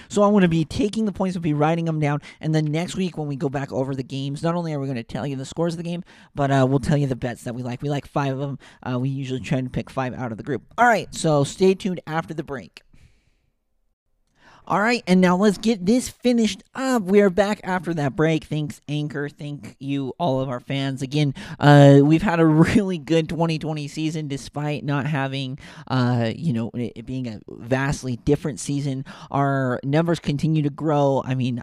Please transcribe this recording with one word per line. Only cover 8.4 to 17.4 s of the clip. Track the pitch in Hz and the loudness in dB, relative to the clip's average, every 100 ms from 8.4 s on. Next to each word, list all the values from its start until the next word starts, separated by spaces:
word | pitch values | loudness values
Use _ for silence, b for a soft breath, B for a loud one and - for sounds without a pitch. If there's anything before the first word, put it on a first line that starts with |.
'em. | 143 131 B B | -6 -10 B B
Uh, | 110 127 | -6 -4
we | 135 | -4
usually | 135 131 131 | -4 -6 -8
try | 92 131 | -4 -4
and | 127 | -2
pick | - - | -6 -6
five | - 127 80 | -6 -6 -6
out | 123 | -8
of | 110 | -8
the | |
group. | 123 117 - - | -6 -8 -8 2
All | 240 | 4
right, | 202 127 | 4 -2
so | - 165 147 | -4 2 2
stay | 139 - 190 | 0 2 2
tuned | 190 190 175 - | 2 -2 -6 -6
after | 160 165 | -6 -6
the | 156 | -10
break. | 139 131 82 - _ _ - _ _ _ _ _ _ _ _ _ _ _ _ b b b - | -8 -10 -12 -20 _ _ -20 _ _ _ _ _ _ _ _ _ _ _ _ b b b -4
All | 175 | 0
right, | 220 240 - | 0 0 2
and | 185 | 4
now | 185 180 | 6 4
let's | 214 180 | 2 2
get | 220 214 180 | 0 0 2
this | 247 - | 2 0
finished | - 247 233 214 190 - | -4 0 2 0 -2 -14
up. | - 262 247 | -6 -2 0
We | 180 202 | 4 6
are | 202 | 6
back | 180 | 4